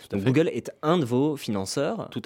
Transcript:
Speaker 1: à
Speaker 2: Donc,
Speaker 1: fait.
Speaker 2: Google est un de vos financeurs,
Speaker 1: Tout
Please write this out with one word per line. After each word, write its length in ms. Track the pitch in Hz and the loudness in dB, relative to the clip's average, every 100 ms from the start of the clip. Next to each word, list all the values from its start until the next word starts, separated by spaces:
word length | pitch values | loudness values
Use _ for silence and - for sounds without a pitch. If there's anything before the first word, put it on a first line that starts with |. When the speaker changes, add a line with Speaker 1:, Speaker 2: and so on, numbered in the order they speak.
| - | -6
Speaker 1:
à 20 | 101 | -2
Speaker 2:
Donc, 80 | 107 | 2
Speaker 1:
fait. 40 | |
Speaker 2:
Google 180 | 135 175 | 4 2
est 180 | 117 - - | 0 -6 -4
un 160 | 151 175 | 2 2
de 80 | 120 | 2
vos 300 | 123 151 135 | 2 2 0
financeurs, 760 | - 101 95 143 147 220 - | -2 -2 -2 -2 -2 -4 -8
Speaker 1:
Tout 100 | 117 | -8